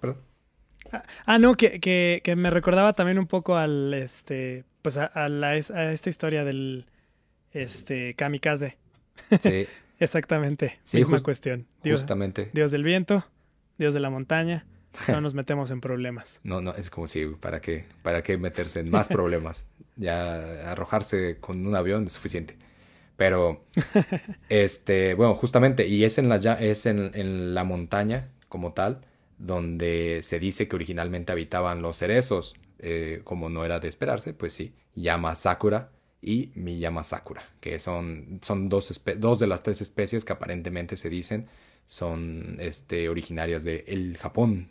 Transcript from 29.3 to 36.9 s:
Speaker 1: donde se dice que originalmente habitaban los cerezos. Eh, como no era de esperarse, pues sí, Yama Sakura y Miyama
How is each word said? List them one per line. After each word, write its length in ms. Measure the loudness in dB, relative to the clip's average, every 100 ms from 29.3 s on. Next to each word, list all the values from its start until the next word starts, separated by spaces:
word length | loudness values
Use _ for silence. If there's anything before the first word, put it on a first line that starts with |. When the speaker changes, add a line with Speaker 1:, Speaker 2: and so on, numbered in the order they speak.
| -12
Speaker 1:
donde 840 | -6 -4 -4 -2 -2 0 -2 -4
se 160 | -4 -4
dice 300 | -2 -2 -2
que 80 | -4
originalmente 560 | -6 -6 -6 -6 -4
habitaban 500 | -4 -4 -2 -2 -2
los 140 | -6 -2
cerezos. 580 | 2 2 2 0 -4 -12 -20 -12
Eh, 420 | -6 -4 -4 -8
como 240 | -8 -8 -6
no 160 | -4
era 160 | -4 -4
de 80 | -6
esperarse, 460 | -6 -4 -4 -6
pues 180 | -8 -8
sí, 200 | -8 -12 -14 _
Yama 400 | -6 0 0 0
Sakura 560 | 0 0 2 2 0 -2 _ _ _
y 300 | -4 -2 -4
Miyama 480 | -8 -8 -4 -4